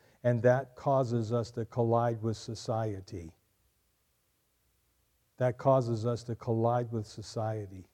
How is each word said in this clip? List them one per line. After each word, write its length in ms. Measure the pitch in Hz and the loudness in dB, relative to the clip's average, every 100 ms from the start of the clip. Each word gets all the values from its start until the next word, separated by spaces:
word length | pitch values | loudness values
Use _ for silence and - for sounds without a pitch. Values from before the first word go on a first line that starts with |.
| _ _ | _ _
and 180 | 123 120 | 0 4
that 340 | 123 127 139 - | 6 4 0 -4
causes 560 | 143 135 120 120 107 | 2 2 2 0 0
us 180 | 120 113 | -2 -2
to 140 | 120 110 | -6 -4
collide 560 | 123 117 117 120 113 | 0 4 4 2 0
with 160 | 113 107 | -2 -4
society. 960 | - 110 - 113 110 98 92 92 82 - _ _ _ _ _ _ _ _ _ _ _ _ _ _ _ _ _ _ _ - | -6 -8 -4 -2 -2 -6 -10 -12 -12 -18 _ _ _ _ _ _ _ _ _ _ _ _ _ _ _ _ _ _ _ -2
That 200 | 127 117 | -2 2
causes 480 | 139 135 117 113 117 | 4 4 2 -2 -2
us 180 | 117 | -4
to 120 | - 113 | -6 -8
collide 560 | 123 113 117 123 117 | -2 0 2 0 -2
with 160 | 117 104 | -6 -8
society. 800 | - 104 117 110 110 98 95 - | -12 -10 -6 -4 -6 -10 -14 -20